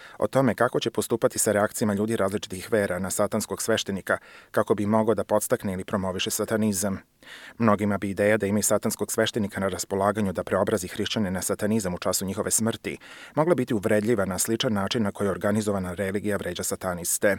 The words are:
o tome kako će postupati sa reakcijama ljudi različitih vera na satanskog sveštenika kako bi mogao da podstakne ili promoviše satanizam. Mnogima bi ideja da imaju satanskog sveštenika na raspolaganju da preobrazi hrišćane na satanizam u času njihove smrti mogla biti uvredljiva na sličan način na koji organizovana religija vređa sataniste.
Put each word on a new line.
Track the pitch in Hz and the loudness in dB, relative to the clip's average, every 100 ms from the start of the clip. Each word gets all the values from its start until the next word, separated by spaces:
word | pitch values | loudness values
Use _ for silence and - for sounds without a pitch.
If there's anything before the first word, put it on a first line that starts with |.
| - - | -20 -6
o | - | 0
tome | 135 135 98 | 2 2 4
kako | 120 147 | 2 2
će | 117 | 0
postupati | - 104 120 - - | -2 0 0 0 2
sa | - | 2
reakcijama | 104 107 - 110 | 4 2 2 0
ljudi | 101 110 113 | 2 0 0
različitih | 95 101 - 92 - | -2 -2 -6 -10 0
vera | 110 101 90 | 0 2 -2
na | 92 | -4
satanskog | - 104 113 - 95 | -2 0 0 -2 -4
sveštenika | - 110 - 98 - 92 - - - | 0 0 0 -4 -2 -2 -2 -20 -2
kako | - 110 107 | 0 2 2
bi | 104 | 2
mogao | 110 110 101 | 2 2 0
da | |
podstakne | - 107 - 123 104 | 2 0 2 -2 -2
ili | 92 | -6
promoviše | 95 104 95 92 110 | -4 -4 -2 -4 -4
satanizam. | - 104 110 107 95 101 95 - _ - - - - | -2 -2 0 0 0 -2 -4 -8 _ -20 -20 -18 0
Mnogima | 117 101 104 101 | 2 4 2 0
bi | 101 | -2
ideja | 95 104 107 | 2 4 4
da | 98 | 2
imaju | 104 | 0
satanskog | 98 104 113 - 104 | 2 2 0 -4 -2
sveštenika | - 107 - 101 - | 0 0 0 -2 -2
na | 98 | -2
raspolaganju | 92 - 98 98 101 101 | -2 -4 2 2 2 0
da | 87 | -2
preobrazi | 87 95 98 107 92 | 0 2 2 0 -2
hrišćane | - 101 - 98 | -4 -4 -2 -2
na | 95 | -2
satanizam | - 98 104 110 95 | -4 -2 0 0 -2
u | 87 | -2
času | 101 92 95 | -2 -2 -2
njihove | 98 90 | -4 -2
smrti | - 110 110 - 73 - - - - | 0 0 -2 -6 -10 -12 -20 -8 -2
mogla | 156 170 | 2 2
biti | 127 | 2
uvredljiva | 110 101 107 104 117 95 | 0 2 2 4 2 0
na | 90 | -2
sličan | - 113 135 | -2 0 0
način | 104 98 123 | 0 0 0
na | 101 | -2
koji | - 101 | 0 -2
organizovana | 90 104 104 107 101 92 | 0 0 0 0 -2 -2
religija | 87 98 101 98 98 | -4 -4 -2 -2 -2
vređa | 92 90 | -4 -6
sataniste. | 95 98 95 87 87 - 107 | -6 -4 -4 -4 -4 0 2